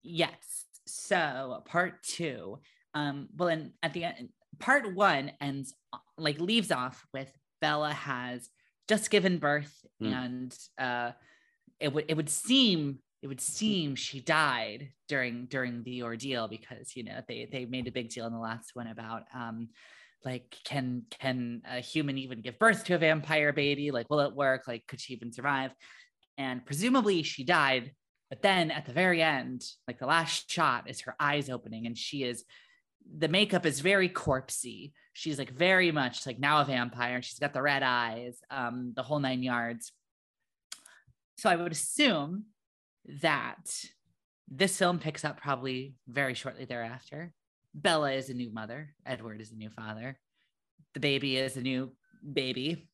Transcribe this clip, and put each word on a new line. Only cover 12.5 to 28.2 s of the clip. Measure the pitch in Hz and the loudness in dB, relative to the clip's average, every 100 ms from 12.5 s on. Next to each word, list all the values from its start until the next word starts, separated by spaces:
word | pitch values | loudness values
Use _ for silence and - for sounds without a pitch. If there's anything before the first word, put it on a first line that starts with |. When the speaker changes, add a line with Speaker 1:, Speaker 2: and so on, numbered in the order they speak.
| 262 247 175 147 135 _ _ | 6 6 4 0 -4 _ _
Speaker 1:
it | 139 | -10
would | 135 | -6
seem | - - 220 196 151 131 | -6 -2 0 2 0 -2
she | - 139 | -6 -8
died | 127 156 151 123 110 107 139 _ - | 2 4 4 2 -4 -8 -14 _ -4
during, | 143 123 120 123 | -2 -2 -4 -4
during | 139 123 120 | -2 -2 -4
the | 120 123 | -6 -6
ordeal | 120 117 135 127 110 | -6 -6 -4 -2 -4
because, | 110 - 117 127 - | -6 -14 -16 -14 -12
you | |
know, | 110 113 120 | -10 -10 -10
they, | 117 117 | -10 -8
they | 135 123 | -8 -6
made | 127 123 | -6 -4
a | |
big | 127 117 | -6 -6
deal | 120 117 | -6 -6
in | |
the | 117 | -6
last | 113 113 - 123 | -6 -8 -10 -12
one | 113 | -12
about, | 113 113 113 - | -10 -10 -10 -10
um, | 131 117 113 117 _ - - - _ | -10 -8 -8 -10 _ -20 -20 -20 _
like, | 139 127 - - | -8 -8 -10 -18
can, | - 139 127 123 113 - | -6 -4 -2 -4 -8 -6
can | 135 127 120 120 - | -4 -2 -4 -6 -8
a | 127 | -10
human | 123 156 143 135 | -4 -2 0 -2
even | 131 120 | -4 -8
give | 117 120 | -10 4
birth | 220 196 - | 4 4 2
to | |
a | 175 | 4
vampire | 160 156 147 156 147 | 6 4 4 4 4
baby? | 143 143 143 147 | 4 2 2 0
Like, | 131 117 | -2 2
will | 151 | 2
it | 143 120 | 2 2
work? | 139 131 - | 2 2 -2
Like, | 117 - | -10 -10
could | 131 | -14
she | - | -10
even | 123 120 | -10 -10
survive? | 117 135 135 135 - - - - _ _ - | -4 0 0 -2 -8 -20 -20 -20 _ _ -8
And | 135 127 | -6 -6
presumably | - 143 226 262 208 180 | -6 -2 4 4 6 2
she | 147 - | 0 -4
died, | 131 175 139 131 123 - _ _ | 2 4 6 4 0 -16 _ _